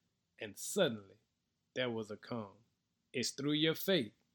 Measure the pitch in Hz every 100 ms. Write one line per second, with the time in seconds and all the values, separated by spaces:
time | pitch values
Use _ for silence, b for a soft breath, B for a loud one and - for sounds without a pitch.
0 | _ _ _ - 110 - - 202 151 107
1 | 98 101 _ _ _ _ _ 127 127 113
2 | 107 101 - 120 98 104 _ _ _ _
3 | _ 131 - - 143 151 160 156 - 175
4 | 104 - _